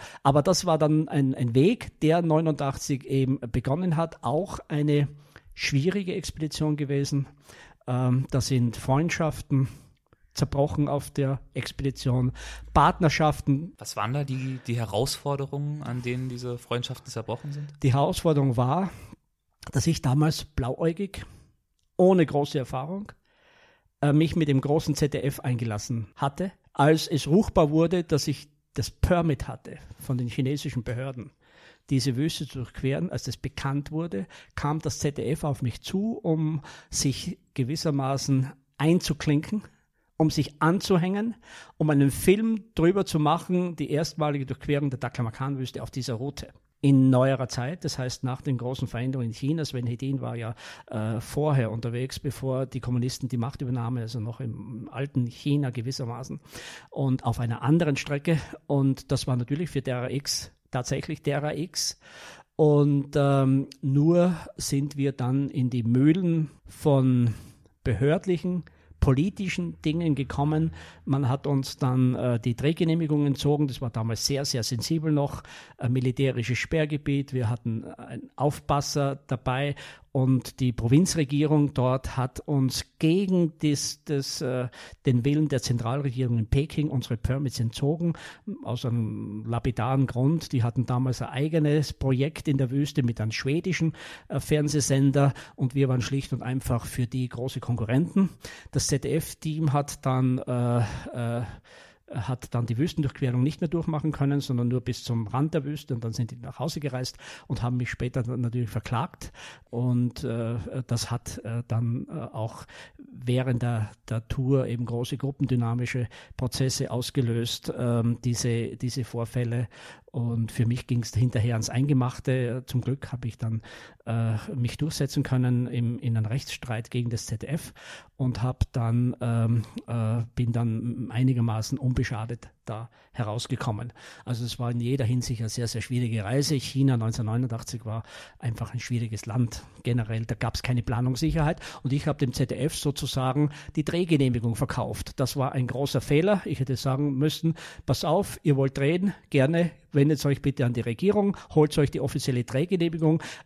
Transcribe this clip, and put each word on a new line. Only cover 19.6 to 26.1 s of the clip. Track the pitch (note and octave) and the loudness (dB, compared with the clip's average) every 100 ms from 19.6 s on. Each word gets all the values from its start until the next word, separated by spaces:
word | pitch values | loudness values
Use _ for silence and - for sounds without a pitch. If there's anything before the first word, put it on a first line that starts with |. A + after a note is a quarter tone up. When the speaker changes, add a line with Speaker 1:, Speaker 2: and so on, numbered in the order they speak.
| - | -4
Speaker 1:
dass | C3 E3 | 0 0
ich | D#3 | 0
damals | C3 C#3+ D#3 - - | 2 4 2 0 -6
blauäugig, | - B2 - E3 E3+ G3 - - - _ _ _ _ _ - | -4 -2 0 0 0 -6 -8 -16 -20 _ _ _ _ _ 4
ohne | F#3 F#3 D3 | 6 8 6
große | D3 C#3+ D3 | 2 0 -2
Erfahrung, | A#2+ C3 D3 G3 G#3+ - _ _ _ _ _ _ _ - | -4 -6 -6 -8 -10 -18 _ _ _ _ _ _ _ 0
äh, | C#3+ | 4
mich | D3 D#3+ - | 6 4 2
mit | D3 | 4
dem | C3 | 4
großen | C3+ D#3 - | 4 2 2
Z | C#3+ D3 C#3 | 0 0 0
D | |
F | C#3 - | -2 -2
eingelassen | B2+ A#2+ A#2 G#2 - A#2 G#2 | -2 0 0 -4 -4 -6 -6